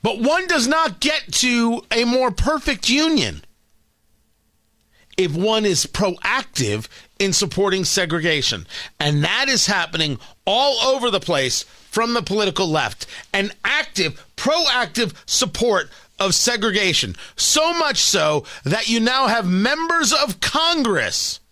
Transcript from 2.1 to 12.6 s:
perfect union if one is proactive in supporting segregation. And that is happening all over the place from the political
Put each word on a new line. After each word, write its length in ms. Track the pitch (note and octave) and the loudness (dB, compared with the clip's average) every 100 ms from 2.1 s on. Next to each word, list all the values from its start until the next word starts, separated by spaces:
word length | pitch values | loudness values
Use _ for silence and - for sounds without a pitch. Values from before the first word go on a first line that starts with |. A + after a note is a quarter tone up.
| B3+ B3+ | 2 2
perfect 580 | F#3 C4 D4+ - A#3+ - | 0 0 0 -2 -2 0
union 560 | C4 D#4+ D4+ A#2 D2+ - _ _ _ _ _ _ _ _ _ _ _ _ _ _ _ _ - | 2 4 2 0 -6 -16 _ _ _ _ _ _ _ _ _ _ _ _ _ _ _ _ -2
if 160 | F#3 | -2
one 320 | D3+ G3+ A3 G#3+ | 0 0 2 2
is 180 | E3 | 0
proactive 1040 | - - G3 F3+ - B3 - - A#2 G#2+ G#2+ - - _ | -2 -2 -2 -2 -2 -4 -4 -4 -2 -2 -6 -18 -20 _
in 160 | G3 | 0
supporting 500 | - F#3+ F3+ G3 F#3+ | 0 -2 0 0 0
segregation. 840 | F3 - F3 E3+ E3 D3+ B2+ G2+ - - - _ | 0 -2 0 0 0 0 0 -4 -8 -14 -14 _
And 240 | D3 D3 | 0 2
that 280 | D#3+ G#3+ C#4 | 2 0 0
is 160 | D#4 - | 0 2
happening 520 | G3+ E3 E3 D#3 C3 - - - | 0 -2 -2 -2 -4 -10 -8 -2
all 320 | G#3+ C#4+ B3 B3+ | 2 2 2 0
over 160 | C4+ A#3+ | 2 0
the 100 | G3 | -2
place 440 | - D3+ C3 - | 0 0 0 -2
from 500 | - - - - A#3 | -6 -20 -6 -2 0
the 80 | A#3 | -2
political 440 | E3 G3+ G3+ F3+ | 0 0 0 0